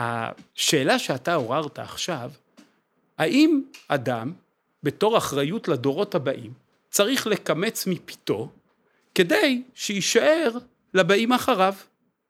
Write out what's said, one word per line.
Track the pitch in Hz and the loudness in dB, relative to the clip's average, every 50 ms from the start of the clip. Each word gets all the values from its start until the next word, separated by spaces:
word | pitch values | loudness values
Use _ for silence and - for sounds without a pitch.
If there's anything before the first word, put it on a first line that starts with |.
| 120 117 117 117 113 - - - - _ _ | -4 -4 -4 -4 -6 -8 -10 -12 -18 _ _
השאלה | - - - - 147 131 160 240 254 | -4 -2 2 2 2 4 4 2 2
שאתה | 247 - 151 127 - - 170 | 0 -2 -4 -4 -2 -2 0
עוררת | 165 123 110 123 151 156 147 - - | 0 0 0 -2 -2 -4 -4 -8 -12
עכשיו, | 113 98 - - - - 170 135 117 131 143 - _ _ _ - - _ _ _ _ _ _ _ _ _ _ - | -14 -12 -10 -8 -8 -6 -6 -8 -8 -12 -14 -18 _ _ _ -20 -20 _ _ _ _ _ _ _ _ _ _ -2
האם | 160 160 202 269 311 320 330 277 269 - - - - - | 0 2 4 6 6 6 4 2 0 -4 -10 -14 -6 -2
אדם, | 151 139 120 131 123 113 113 135 180 - _ _ _ _ _ _ _ _ - | -2 -2 -2 -2 -4 -4 -4 -8 -10 -12 _ _ _ _ _ _ _ _ -6
בתור | 147 131 - 196 214 233 202 | -6 -2 0 2 2 4 2
אחריות | - - - 139 143 147 185 226 220 - | 2 0 -2 -2 -2 -2 -2 -4 -2 -2
לדורות | 156 127 117 139 135 160 202 196 - | -2 0 0 0 0 0 -2 -2 -2
הבאים, | 175 135 139 131 - - 107 123 - _ _ _ _ _ _ | -4 -2 -2 -4 -6 -8 -14 -16 -20 _ _ _ _ _ _
צריך | - - 202 202 269 247 - | 0 2 2 2 2 0 0
לקמץ | 226 208 - - - 160 151 190 226 220 - - | 0 -2 -2 0 -2 -2 -2 -2 -4 -4 -4 -4
מפיתו | 190 180 - - - - - - - 131 98 117 151 - _ _ _ _ _ _ _ _ _ _ _ - | -4 -4 -6 -6 -12 -20 -10 -6 -4 -4 -4 -6 -10 -12 _ _ _ _ _ _ _ _ _ _ _ 0
כדי | - 185 170 302 415 415 285 254 247 254 - _ | 2 2 4 4 2 2 2 0 0 -4 -8 _
שיישאר | - - - 208 196 - - - 233 - 285 311 330 320 247 226 247 - - _ _ _ _ - | -10 -8 -6 -4 -4 -2 0 2 4 4 4 4 2 2 -2 -4 -6 -10 -16 _ _ _ _ 2
לבאים | 185 185 170 196 202 226 226 254 | 2 4 4 4 2 4 2 2
אחריו? | 240 - - 247 185 185 190 196 196 - _ _ _ _ _ _ _ _ | 2 2 2 2 2 2 0 0 -4 -10 _ _ _ _ _ _ _ _